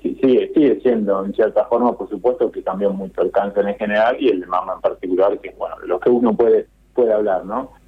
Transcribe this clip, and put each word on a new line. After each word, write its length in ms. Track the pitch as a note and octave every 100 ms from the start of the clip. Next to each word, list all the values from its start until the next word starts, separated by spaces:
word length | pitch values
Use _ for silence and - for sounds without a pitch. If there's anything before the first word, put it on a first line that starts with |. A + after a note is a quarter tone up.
sí, 140 | A#2+ -
sigue, 300 | C3 A#2 G2
sigue 280 | D#3+ C#3+ F2
siendo, 420 | B2+ A2+ G2+ G2
en 100 | G2
cierta 300 | G2 G#2+ -
forma, 340 | - A#2 A#2+ -
por 120 | G2
supuesto, 420 | G2+ B2 B2+ A2+
que 100 | F#2+
cambió 300 | F#2+ F#2+ G2+
mucho 300 | F#2+ F#2+ -
el 100 | -
cáncer 340 | G2+ G2+ G2+ G2+
en 100 | G2+
general 420 | G#2+ G#2+ A2+ B2+
y 80 | B2+
el 140 | F#2+
de 60 | F2+
mama 260 | F2+ F#2 F2+
en 60 |
particular, 580 | F#2+ D#2+ F2+ F2+ G2 -
que, 120 | - -
bueno, 180 | F2 -
de 60 | -
los 140 | -
que 80 | B2
uno 260 | A#2+ A#2+ G#2
puede, 300 | A2+ G#2+ - _ _
puede 200 | - A#2
hablar, 320 | G#2+ G#2 F#2 F#2+
¿no? 260 | A#2 C3+ -